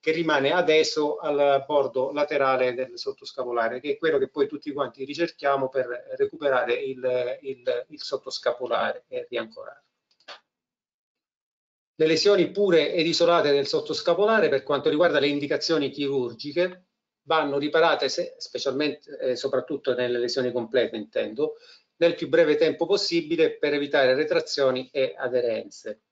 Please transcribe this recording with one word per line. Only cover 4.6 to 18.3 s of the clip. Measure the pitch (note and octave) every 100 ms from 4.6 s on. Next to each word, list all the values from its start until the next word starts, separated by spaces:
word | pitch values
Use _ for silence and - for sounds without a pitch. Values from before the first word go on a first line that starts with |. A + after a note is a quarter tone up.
| D3
quanti | C#3 C3 C3+
ricerchiamo | C3+ D3 E3+ - C#3+ C#3 C3
per | C3+ B2 B2 - C3
recuperare | C#3 D#3+ C#3+ C3 A#2
il, | A#2+ C3+ C3 B2+ B2 B2 -
il, | C3+ B2+ B2 A#2+ -
il | D3+
sottoscapolare | - C3+ - - - A#2+ B2 A2 A2 - _
e | B2+ A#2+
riancorare. | A#2 A2 A2 - - _ _ _ _ - - _ _ _ _ _ _ _ _ _ _ _ _ _ _ _ _
Le | D#3
lesioni | D#3+ G3+ G3+ E3+
pure | G3+ G3+ E3 D3
ed | F3+ D#3+
isolate | D#3+ E3+ E3+ D3+
del | C#3+ C#3
sottoscapolare, | D#3 - D3 - E3+ G#3 A3 D#3+
per | C3+
quanto | - C3+ D3
riguarda | D3+ F3 D3
le | C#3+
indicazioni | C#3+ C#3+ D3 - D#3+ C#3
chirurgiche, | C3+ C#3+ C#3 A#2+ A2+ D3 D3 F3+ F3+ _ _ _ _
vanno | C#3 D#3+ D3 C#3
riparate, | D3 D#3+ E3 D3 C3+
se, | - -